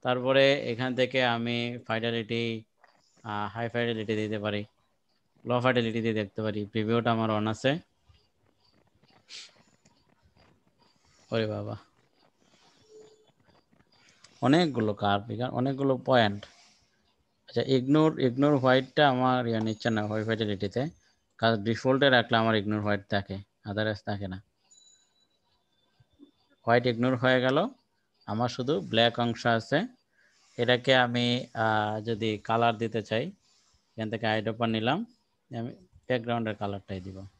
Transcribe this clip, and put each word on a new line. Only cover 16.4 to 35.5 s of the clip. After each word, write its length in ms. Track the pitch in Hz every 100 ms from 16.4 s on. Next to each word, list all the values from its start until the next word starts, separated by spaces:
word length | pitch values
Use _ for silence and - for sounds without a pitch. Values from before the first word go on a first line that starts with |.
| - _ - _ _ _ _ _ _ _ -
আচ্ছা, 140 | 117
ignore, 580 | 120 135 131 151 156 156
ignore 380 | 131 123 143 147
হোয়াইটটা 500 | 127 131 131 - 147
আমার 380 | 123 127 127 117
ইয়ে 140 | 113
নিচ্ছে 300 | 110 110 117
না 180 | 110 107
হাই 160 | 107
ফাইডেলিটিতে, 600 | 110 110 107 98 101 117 147 - _ _ _ _
কারণ 260 | 113 113
ডিফল্টে 460 | 101 113 131 131 139
রাখলে 260 | 127 113 117
আমার 200 | 113 110
ignore 240 | 101 107
white 220 | 104 101 101
থাকে, 300 | 101 98 98 101 _ 107
otherwise 340 | 104 107 101 -
থাকে 220 | 101 98
না। 140 | 92 _ _ _ _ _ _ _ _ _ _ _ _ _ _ _ _ _ _ - _ _ _ -
White 200 | 120 123
ignore 300 | 117 123 127
হয়ে 240 | 131 127
গেল, 260 | 127 139 220 - _ _ _ _ -
আমার 220 | 107 120
শুধু 320 | - 127 170
black 380 | 190 113 117 117
অংশ 280 | 120 113 120
আছে। 400 | 117 - 143 240 _ _ _ _ _ _ -
এটাকে 400 | 120 123 127 131
আমি, 500 | 123 120 120 123 127
আহ, 460 | 113 110 107 107 107
যদি 380 | 107 110 110 104
color 400 | - 117 117 110
দিতে 240 | 117 110
চাই, 220 | 101 110 160 - _ _ _ _ _ -
এখান 140 | 110
থেকে 160 | 107 110
আইড্রপার 420 | 110 107 110 117
নিলাম, 380 | 110 110 165 233 _ _ _ _